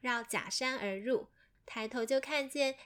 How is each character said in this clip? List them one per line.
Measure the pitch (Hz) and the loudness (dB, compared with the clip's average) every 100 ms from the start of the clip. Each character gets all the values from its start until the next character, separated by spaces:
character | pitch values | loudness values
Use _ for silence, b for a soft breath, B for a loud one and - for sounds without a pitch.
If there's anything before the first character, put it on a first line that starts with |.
绕 | 247 233 | 0 0
假 | 220 196 - | 0 -2 -2
山 | - 254 262 | 0 0 0
而 | 202 190 | -2 -2
入， | 220 247 - b b b - | 2 0 0 b b b -10
抬 | 226 220 | -6 -4
头 | 240 226 | -2 2
就 | 269 | 2
看 | 269 294 269 | 2 0 0
见 | 285 269 269 | 0 0 0